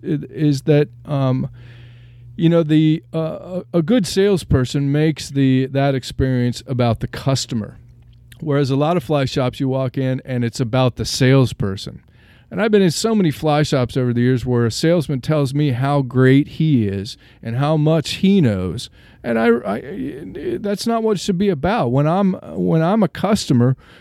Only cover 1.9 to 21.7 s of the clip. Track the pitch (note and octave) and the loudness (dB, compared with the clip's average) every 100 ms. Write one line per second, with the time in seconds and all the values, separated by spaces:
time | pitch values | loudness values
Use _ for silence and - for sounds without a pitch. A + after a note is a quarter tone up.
1.9 | - - - - - E3 E3+ D#3 D#3 D#3 | -20 -20 -20 -18 -2 2 2 2 4 4
2.9 | D#3+ - D#3+ D#3+ D#3 F3 F#3 - F3 D#3 | 0 -4 -8 -6 -10 -10 -10 -2 -2 2
3.9 | B3 E3+ F#3+ G3+ F#3 - C3+ B2 D3 C#3 | 2 2 2 2 2 0 0 0 -2 0
4.9 | D3 D#3+ C#3+ - C#3 C3+ C3 C3 C#3 C#3 | 2 0 -2 -6 0 2 2 0 0 0
5.9 | C3 - - C3 B2+ B2 - - B2 A#2+ | -2 -6 -4 0 0 0 -4 -6 0 0
6.9 | A2 A#2 - C3+ C3+ - A#2 G2+ - - | 0 -6 -6 -2 -2 -4 -6 -8 -14 -20
7.9 | - - - - - D#3 C#3+ C3 C3+ D3+ | -20 -20 -20 -20 -10 -2 0 0 0 0
8.9 | F3 - D3 C3 C#3+ B2+ - C3 C3 B2+ | 0 0 -2 0 -2 -2 -2 -4 -2 -4
9.9 | C#3 C3 C3 - B2 A#2 - A#2+ B2+ B2+ | -2 -4 -4 -4 -4 -4 -2 -2 2 0
10.9 | - A2 - C3 C3+ A#2+ - G2+ F#2+ - | 0 -8 2 4 6 4 0 -4 -4 -10
11.9 | - _ _ _ - _ - A3+ G#3 F3+ | -16 _ _ _ -20 _ -4 2 4 4
12.9 | - A3+ A3 E3 - D#3 D3 D3 C#3 A#2+ | 2 0 2 2 0 0 2 2 0 0
13.9 | C3+ B2 A#2+ B2 B2+ B2 A#2+ A#2 - E3 | -2 0 2 2 0 0 0 0 0 2
14.9 | F3 D3+ C3+ D3+ D#3 C3+ C#3+ D3 A#2+ C#3 | 2 0 -4 0 0 0 0 0 0 0
15.9 | C#3+ B2 B2+ C3 C#3 D3+ - D#3+ B2+ G2+ | 0 0 4 6 6 2 -2 2 2 2
16.9 | G2 G2 - - _ A2+ A#2+ C#3+ D#3+ D3+ | -4 -8 -14 -20 _ -8 -4 0 2 2
17.9 | D#3+ - - F#3+ G3 B2+ F#2+ F#2 D#2+ - | 0 -2 0 2 4 4 2 -4 -6 -12
18.9 | - - - A#3+ A3+ A#3 A#3 G3 G#3 - | -18 -20 -12 -4 -2 -2 -4 -6 -8 -10
19.9 | G#3 C4 - C#4+ - - - G3+ G3+ A3+ | -10 -10 -10 -14 -10 -8 -6 -6 -4 -2
20.9 | A3+ A3 F#3+ - F3+ G3+ D3 F3 | -2 -2 -2 -2 0 0 0 -2